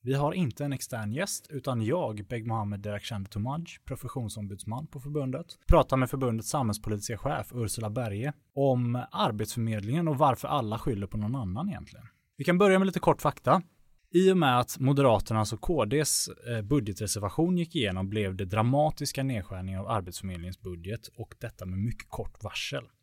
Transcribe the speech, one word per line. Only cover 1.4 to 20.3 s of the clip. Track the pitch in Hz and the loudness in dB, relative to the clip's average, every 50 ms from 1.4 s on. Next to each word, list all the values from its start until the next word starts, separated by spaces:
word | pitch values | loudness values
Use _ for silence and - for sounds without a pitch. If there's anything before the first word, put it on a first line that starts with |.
| _ - | _ -10
utan | - 135 127 139 127 117 | -12 -8 -4 -2 -2 0
jag, | 110 107 143 180 165 117 107 104 104 - | 0 0 0 0 0 -2 -4 -6 -8 -8
Beg | 127 117 110 117 | -8 -6 -4 -4
Mohammed | 110 113 107 101 104 98 | -2 -2 -2 -4 -6 -6
Direktkänd | 101 104 104 101 - - - 101 98 95 | -6 -6 -6 -6 -8 -8 -8 -8 -8 -6
Tomaj, | - 101 104 123 139 160 165 - - - _ | -6 -4 -4 -4 -4 -6 -8 -10 -14 -18 _
professionsombudsman | - 135 - - 120 - 135 117 107 - 110 104 98 101 95 - 107 110 127 156 - | -12 -10 -10 -10 -8 -8 -6 -6 -6 -6 -8 -8 -10 -10 -10 -8 -8 -8 -8 -8 -10
på | - - | -14 -14
förbundet, | 123 143 147 151 139 131 127 147 170 _ - _ _ - | -12 -6 -4 -2 -2 -2 -4 -6 -8 _ -18 _ _ 8
pratar | - 160 135 - - 131 | 8 8 8 6 4 2
med | 127 123 | 2 2
förbundets | - 135 131 123 113 113 107 - | 0 0 0 0 0 0 -4 -2
samhällspolitiska | - 151 131 110 101 107 - 107 107 104 104 - 117 101 | -2 0 0 0 -2 -2 -2 -4 -4 -4 -4 -6 -8 -4
chef | - 135 156 143 - - - | -4 -2 -2 -2 -6 -6 -6
Ursula | 123 117 101 - - 113 104 | -4 -4 -4 -4 -4 -4 -4
Berge | 104 131 123 110 98 101 120 147 147 _ _ _ _ | -4 -2 -4 -2 -4 -4 -4 -6 -6 _ _ _ _
om | 139 139 139 131 123 123 120 117 123 123 - | 2 4 4 4 4 2 2 0 -2 -2 -4
Arbetsförmedlingen | - 180 214 160 110 104 110 - - 120 110 113 110 107 98 107 131 165 170 160 | -2 -2 0 0 0 -2 -4 -4 -2 -2 -2 0 0 -2 -2 0 0 0 2 0
och | 147 127 | 2 4
varför | 151 - - - - - | 4 4 4 2 -2 -2
alla | - 147 123 104 107 107 | 0 0 0 0 -4 -2
skyller | - 156 120 98 101 95 | -2 -2 -2 -2 -4 -4
på | - 107 | -4 -4
någon | 107 107 127 | -2 -2 -2
annan | 139 117 92 90 113 160 208 | -2 -4 -4 -4 -4 -4 -4
egentligen. | 165 - - - - - - - _ _ _ _ _ - | -6 -8 -12 -16 -18 -20 -20 -20 _ _ _ _ _ -4
Vi | 139 | 0
kan | - 175 180 | 2 6 6
börja | 208 202 190 190 | 8 8 8 6
med | 196 | 4
lite | 190 180 - | 2 0 2
kort | - 170 156 - | 2 2 2 4
fakta. | - 151 135 - _ 127 135 165 - - _ _ _ _ _ _ _ _ | 2 -2 -2 0 _ 4 4 4 2 -2 _ _ _ _ _ _ _ _
I | - 170 190 190 | 2 6 6 6
och | 190 180 | 6 6
med | 160 135 123 123 | 6 6 6 4
att | 120 - - - | 2 0 -2 0
Moderaternas | 131 131 143 139 139 131 113 101 - - 113 110 107 104 113 | 2 4 4 6 6 6 6 6 4 2 2 2 2 0 -2
och | - | -6
K | - - 175 147 113 | -2 0 2 2 2
D:s, | 104 127 151 151 - - - - - - - - 120 | 2 2 0 2 2 0 0 -2 -4 -8 -14 -8 -6
eh, | 120 113 | -4 -4
budgetreservation | 104 101 143 147 110 104 98 - 110 101 - 107 98 98 - - 160 175 185 175 | 0 2 2 2 2 0 -4 -4 -4 -4 -2 -2 -2 -2 0 2 2 4 4 2
gick | 170 160 - | 0 0 0
igenom | 165 117 98 92 92 95 95 | 0 0 0 0 0 -2 0
blev | 104 110 104 95 92 | 0 0 0 0 -2
det | 92 104 | -4 -4
dramatiska | 90 101 107 110 120 131 143 151 156 151 - 147 135 - - 131 | -2 2 2 4 4 4 4 4 2 2 -2 -6 -6 -4 -4 -2
nedskärningar | 135 127 107 87 - 98 92 90 95 95 95 | -2 -2 -4 -6 -6 -8 -8 -6 -4 -4 -4
av | 98 95 | -4 -2
Arbetsförmedlingens | 117 107 90 92 87 - - 95 | -2 -4 -4 -6 -10 -8 -8 -8